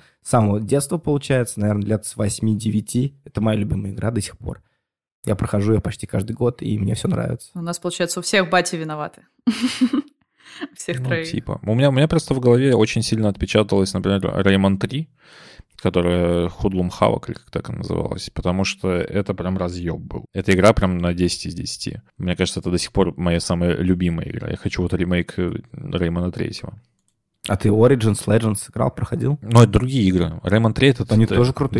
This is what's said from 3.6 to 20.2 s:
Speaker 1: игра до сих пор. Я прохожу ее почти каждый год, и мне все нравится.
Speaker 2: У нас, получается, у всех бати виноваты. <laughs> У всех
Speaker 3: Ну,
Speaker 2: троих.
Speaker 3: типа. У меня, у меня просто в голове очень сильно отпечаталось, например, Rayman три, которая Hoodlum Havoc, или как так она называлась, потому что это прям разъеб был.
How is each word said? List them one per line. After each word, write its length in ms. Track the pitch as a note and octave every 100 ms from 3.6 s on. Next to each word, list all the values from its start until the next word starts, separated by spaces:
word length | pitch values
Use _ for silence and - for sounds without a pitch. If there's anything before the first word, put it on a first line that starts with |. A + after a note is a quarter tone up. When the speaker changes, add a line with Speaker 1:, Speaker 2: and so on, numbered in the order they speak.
| G2+ G2 G2+
Speaker 1:
игра 180 | G2 G#2+
до 100 | A#2
сих 180 | - -
пор. 240 | - E2+ _ _ _ _ _ _
Я 120 | - F#2+
прохожу 360 | - G#2 G2+
ее 80 | A2
почти 260 | - - -
каждый 260 | A2 G#2
год, 300 | A2 A#2+ B2
и 160 | G#2+ G#2+
мне 160 | -
все 140 | F#2+ F#3+
нравится. 420 | F3 - - -
Speaker 2:
У 60 | F3
нас, 160 | E3+ F3
получается, 420 | F3+ F3 F3 F#3
у 20 |
всех 280 | F3 G#3 F3+
бати 260 | F#3 F3 E3+
виноваты. 460 | D#3+ D3+ D3 - _ _ -
<laughs> 60 | G#3+ A#3+ - B3+ C4+ - _ _ _ - - D#4+
У 20 | -
всех 240 | - D3+
Speaker 3:
Ну, 60 | B2+
Speaker 2:
троих. 240 | E3 D#3+
Speaker 3:
типа. 300 | E3+ - -
У 120 | -
меня, 140 | A2+ C#3
у 40 |
меня 140 | C3 D#3
просто 260 | E3 -
в 60 | C3+
голове 340 | B2 A#2+ C3+
очень 280 | A#2 A2 -
сильно 260 | A2 A2 G#2+
отпечаталось, 640 | F#2+ F#2+ G#2+ G#2 G2+ F#2+
например, 320 | G2 G2 G2 F#2+
Rayman 500 | F2+ G2 G2 G2 G2
три, 320 | G2 B2+ D#3+ _ _ - - - - _
которая 680 | F2+ F2 F2 F2 F2 F2 F2
Hoodlum 420 | - G2+ F#2+ F2+
Havoc, 340 | - G#2+ A2+ -
или 60 |
как 160 | - _
так 180 | - -
она 80 | -
называлась, 500 | - E2 - - -
потому 340 | - F2+ F#2
что 260 | F#2+ - F#2+
это 420 | F2+ E2 G2+ F#2+
прям 220 | F#2+ F2+ F#2
разъеб 440 | F2+ F2 F2 D#2+
был. 260 | - -